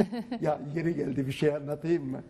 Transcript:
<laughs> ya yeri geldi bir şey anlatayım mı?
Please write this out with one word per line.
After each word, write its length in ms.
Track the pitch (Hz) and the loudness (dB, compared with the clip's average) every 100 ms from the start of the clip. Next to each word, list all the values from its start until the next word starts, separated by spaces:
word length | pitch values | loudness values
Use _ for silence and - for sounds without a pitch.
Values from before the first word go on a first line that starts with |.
<laughs> 400 | 202 233 - 240 | 2 0 -6 -2
ya 200 | 160 147 147 | 0 0 -2
yeri 200 | 160 165 | -2 0
geldi 320 | 147 143 127 135 | 0 -2 -2 -2
bir 60 | |
şey 220 | 135 151 | 2 2
anlatayım 560 | 147 143 147 165 170 135 | 2 -2 -4 0 0 0
mı? 120 | 131 | -8